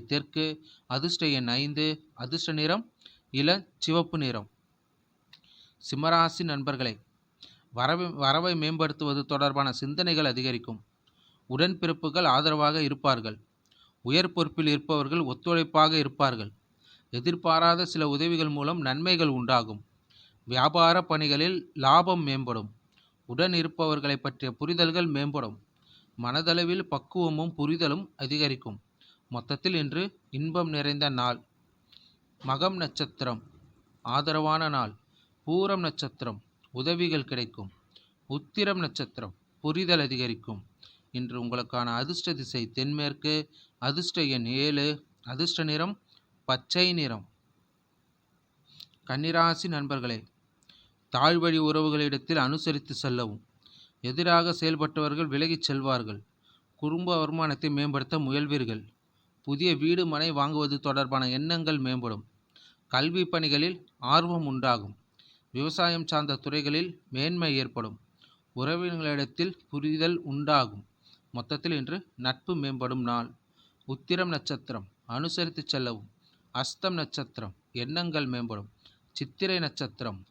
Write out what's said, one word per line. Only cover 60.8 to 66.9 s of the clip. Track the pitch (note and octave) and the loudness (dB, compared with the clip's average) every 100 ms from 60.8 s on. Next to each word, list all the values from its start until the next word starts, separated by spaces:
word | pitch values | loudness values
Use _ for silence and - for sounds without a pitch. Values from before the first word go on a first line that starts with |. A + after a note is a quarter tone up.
| C#3+ C3+ C3 C3+ B2+ | 0 0 0 0 0
எண்ணங்கள் | B2+ D#3 E3+ D#3+ D3+ | -2 -2 -2 0 0
மேம்படும். | B2+ B2+ A#2+ G#2+ - _ _ _ - _ - | 0 -2 -2 -6 -10 _ _ _ -20 _ -4
கல்வி | B2+ D3+ F3+ | 0 0 0
பணிகளில் | F3 F3 D#3 C#3+ E3 F3+ - - | 0 0 2 2 2 -2 -14 -8
ஆர்வம் | B2 D#3 E3+ E3+ D3+ | 2 4 4 0 -2
உண்டாகும். | C3 B2+ A#2 G2+ G2+ _ _ - _ _ | 0 2 0 -2 -14 _ _ -20 _ _
விவசாயம் | B2 D3+ D#3 F3 E3+ D#3+ | -4 -4 0 0 0 -2
சார்ந்த | D#3 D3 C#3 | -2 -2 -4
துறைகளில் | C#3+ D3+ C#3+ D3+ F3+ | -2 -2 0 0 -2